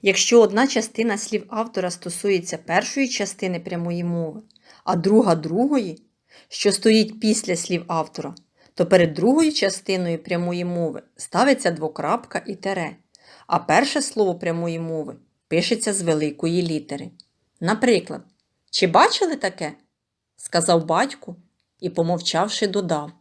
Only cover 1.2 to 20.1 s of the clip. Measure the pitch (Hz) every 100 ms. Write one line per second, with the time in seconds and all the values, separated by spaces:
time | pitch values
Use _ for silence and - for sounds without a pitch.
1.2 | - 214 - 220 226 214 180 175 - 170
2.2 | 202 190 170 170 - 170 214 - 269 -
3.2 | 202 - 190 175 175 175 170 175 175 170
4.2 | 160 156 - _ _ - - 180 180 214
5.2 | 220 160 156 175 269 285 196 156 _ _
6.2 | _ - _ - 208 196 226 220 214 -
7.2 | 214 220 - 170 - 180 170 165 156 -
8.2 | 147 170 _ _ _ - 180 185 170 151
9.2 | 190 285 320 302 196 180 - 190 175 165
10.2 | - 175 175 175 175 175 165 - - _
11.2 | - 175 262 269 175 165 156 - 156 233
12.2 | - - - 190 196 190 160 - _ _
13.2 | _ - - 175 - 160 277 302 277 -
14.2 | 196 175 175 170 170 165 165 160 151 -
15.2 | _ _ _ 160 - 220 220 196 170 156
16.2 | 151 147 170 175 170 156 - 143 - _
17.2 | - _ _ _ - 220 247 208 - 147
18.2 | - _ _ _ _ - 185 170 370 -
19.2 | 370 320 190 185 156 - _ _ _